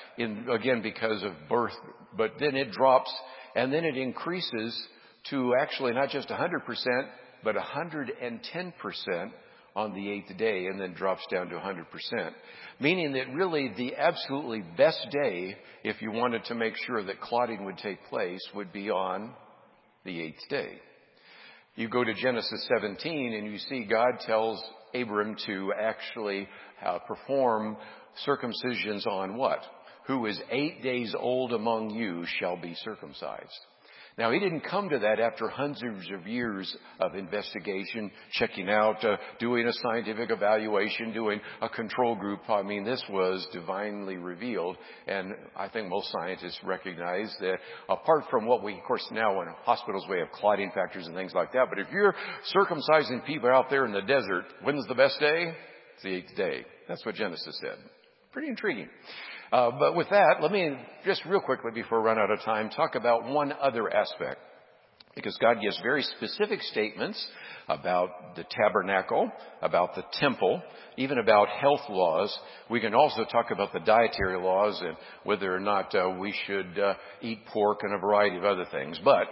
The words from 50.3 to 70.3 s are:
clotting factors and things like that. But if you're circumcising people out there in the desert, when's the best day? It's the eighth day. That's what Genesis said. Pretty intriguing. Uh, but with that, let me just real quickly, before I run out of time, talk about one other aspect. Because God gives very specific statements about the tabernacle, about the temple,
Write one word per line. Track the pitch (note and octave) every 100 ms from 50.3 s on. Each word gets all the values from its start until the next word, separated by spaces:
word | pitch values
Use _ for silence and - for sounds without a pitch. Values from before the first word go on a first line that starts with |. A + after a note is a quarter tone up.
clotting | - G#2 G2+ F#2+
factors | F#2+ F2 G2 E2+
and |
things | E2+ F#2
like | F2 E2
that. | B2+ B2+
But | G2
if | G2
you're | F3+ G3+ - - - -
circumcising | F#3+ G3 D#3+ C3 D#3 C#3+ B2
people | - D#3 A#2+
out | C3 B2
there | C#3 B2
in |
the | G2+
desert, | G2 C3+ G2 F2+ - -
when's | G#2+ D3 G#2+
the |
best | A#2+ C3+ -
day? | D3 D#3+ E3+ E3 - - -
It's | -
the | G2
eighth | F2+ - -
day. | F#2 C2 A1+ - -
That's | - A2+
what |
Genesis | F#2 G#2 D#2+ - -
said. | B1+ - - - _ _ _
Pretty | - D4+
intriguing. | A3+ G#3 A#2+ D#2 - - - - - -
Uh, | A#2+ A#2+ C3+
but | D3 E3+
with | D3+
that, | G3+ E3 F#3
let | D#3
me | G#3 E3 C3+ A#2 -
just | F#3 F3+
real | D#3 F#3+
quickly, | - B2+ A#2
before | A2+ A2 A2+
I |
run | A2 A2
out | G2+
of | G#2
time, | - G#2+ G#2+
talk | - D#3
about | B2+ A#2 A#2
one | A2+ D3 C#3+ D3+
other | C#3 A#2 G2+
aspect. | G#2 F#2+ - C#2 C2+ - - - _ _ _ - -
Because | G#2+ -
God | A2+ A2+
gives | G2+ -
very | G#2 C#3+
specific | - - A2 - G#3 G#3
statements | - - G#2+ F#2+ D3 A3 - - - - -
about | D#2 F2+ F2+ F2+ - - -
the |
tabernacle, | - - G#2 G2+ F#2 F#2+ - A#2 A3 - - -
about | - - F2 -
the | -
temple, | - C#3+